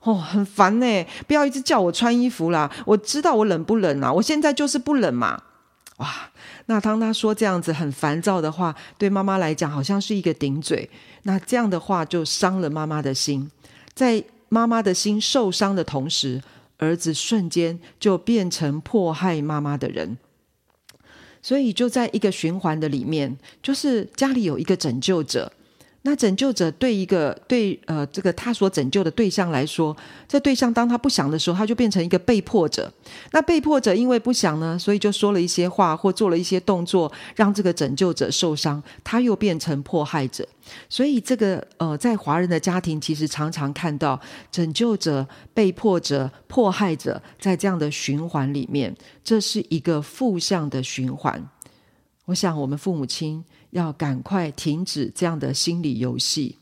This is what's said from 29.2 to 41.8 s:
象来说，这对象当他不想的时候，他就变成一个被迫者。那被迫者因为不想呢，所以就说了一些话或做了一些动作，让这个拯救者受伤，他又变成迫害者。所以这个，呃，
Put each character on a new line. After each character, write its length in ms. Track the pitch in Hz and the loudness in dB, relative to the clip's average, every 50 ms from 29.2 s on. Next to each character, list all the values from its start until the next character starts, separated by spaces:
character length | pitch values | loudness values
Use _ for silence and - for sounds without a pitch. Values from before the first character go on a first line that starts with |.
| 233 190 | 0 2
象 220 | - - 185 170 | 2 0 0 0
来 140 | 160 131 139 | 0 0 0
说， 300 | 156 - - 160 151 151 - - - - - - | -2 0 0 0 0 -2 -6 -12 -20 -20 -20 -8
这 140 | - - 285 | 0 0 2
对 140 | 277 285 262 | 4 4 2
象 180 | - 262 240 | 4 2 2
当 160 | 226 240 240 240 | 2 2 2 2
他 80 | 240 | 0
不 120 | 247 - 277 | 2 0 0
想 220 | - - 143 139 | 0 2 0 0
的 80 | 156 160 | 0 0
时 120 | - 175 | 0 0
候， 60 | 170 | 0
他 100 | 185 214 | 0 0
就 80 | 208 240 | 0 2
变 160 | 226 247 214 | 2 2 2
成 120 | 196 190 | 2 0
一 60 | 165 175 | 2 2
个 100 | 185 180 | 0 2
被 220 | 180 - 240 202 | 4 4 2 2
迫 260 | 185 - - 208 165 147 | 2 2 2 2 2 2
者。 240 | - - - - _ _ _ - - - - - | -2 -4 -6 -8 _ _ _ -20 -20 -20 -14 0
那 100 | - 311 | 2 2
被 180 | 302 - 339 311 | 4 4 2 2
迫 200 | 262 302 302 269 | 4 4 2 4
者 140 | - 220 180 | 4 4 2
因 140 | 208 240 254 | 4 4 4
为 100 | 247 233 | 2 2
不 140 | 220 240 | 2 2
想 260 | 247 - - 170 151 156 | 0 2 2 0 0 0
呢， 200 | 160 165 165 175 | -2 -2 -2 -2
所 160 | - - 208 | 0 0 0
以 40 | 202 | 2
就 140 | - 208 | 2 0
说 200 | 196 - - 202 | 0 2 2 2
了 80 | 208 180 | 2 2
一 60 | 175 | 0
些 220 | 175 - - 175 180 | 0 2 0 0 0
话 280 | 180 - 190 170 156 | 2 2 2 2 2
或 160 | 160 - 196 | 2 0 0
做 180 | 180 - 220 190 | 2 2 2 2
了 80 | 170 170 | 2 0
一 40 | |
些 160 | 180 - 190 185 | 0 0 -2 0
动 240 | - - 196 175 175 | 2 2 0 0 0
作， 280 | - - 185 160 147 - - - - - | 2 2 2 2 0 -4 -12 -18 -12 0
让 160 | - 220 196 | 2 2 4
这 100 | 202 202 | 4 2
个 100 | 190 185 | 2 0
拯 220 | 175 - 156 135 139 | 2 2 0 -2 0
救 180 | 139 190 180 | 2 2 0
者 180 | 160 - 139 - | 2 0 -2 0
受 240 | - - - 170 151 | 0 0 0 0 0
伤， 260 | 143 - 160 143 147 143 - - - | 0 -2 -2 -2 -4 -8 -14 -20 -16
他 180 | - - - 233 | -8 -2 0 2
又 140 | 247 240 202 | 2 2 2
变 220 | - 214 202 165 160 | 2 2 0 0 -2
成 220 | - 170 147 139 | -2 -4 -4 -4
迫 220 | 143 - - 165 147 | -4 -2 -2 -2 -2
害 220 | 143 - 156 135 127 | 0 -2 -2 -2 -2
者。 180 | - - - - _ _ - - - - - _ | -6 -8 -12 -12 _ _ -20 -20 -20 -20 -14 _
所 160 | - - 254 | -2 0 0
以 160 | 294 285 233 | 2 2 0
这 160 | - - 254 | 0 0 0
个， 300 | 208 220 196 185 151 - _ _ | 2 2 0 0 -2 -6 _ _
呃， 200 | _ | _